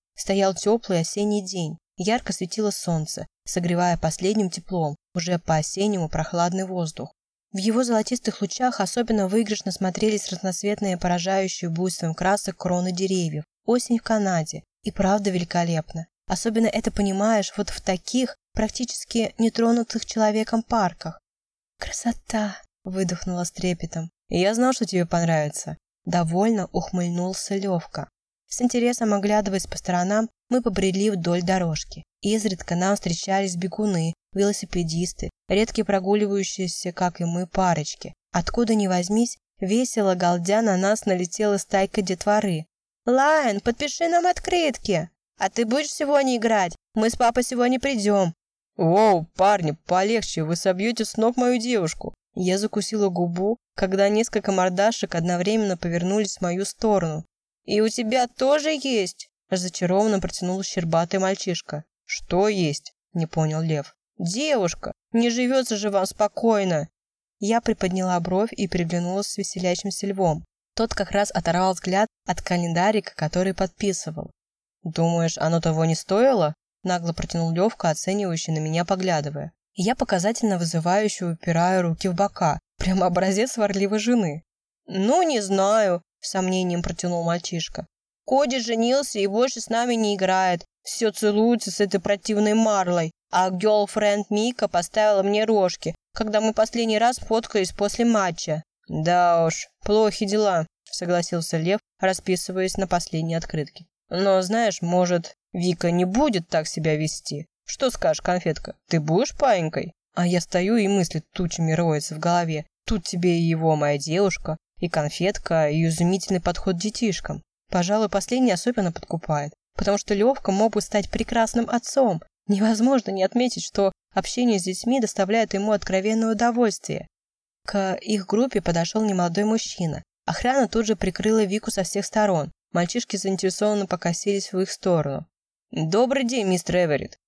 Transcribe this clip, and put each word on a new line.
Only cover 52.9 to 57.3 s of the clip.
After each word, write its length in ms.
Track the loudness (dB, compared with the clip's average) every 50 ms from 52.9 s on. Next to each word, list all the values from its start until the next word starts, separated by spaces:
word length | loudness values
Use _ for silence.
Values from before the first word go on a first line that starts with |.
| -2 0 0 0
губу, 480 | 2 0 -2 -2 -2 -2 -2 -2 -2 -4 _ _ _
когда 340 | -4 -2 0 2 2 2 4
несколько 420 | 4 2 0 0 -2 -4 -2 0
мордашек 640 | 0 2 2 2 2 2 2 2 2 0 -4 -4 -2
одновременно 600 | -2 -2 0 0 0 0 0 0 0 0 0 -2
повернулись 640 | -2 -2 -2 -2 -2 0 0 0 0 0 -2 -4 -4
в 40 |
мою 240 | -4 -4 -2 -2 -4
сторону. 600 | -6 -6 -2 0 2 2 2 2 0 -4 -6 -10 _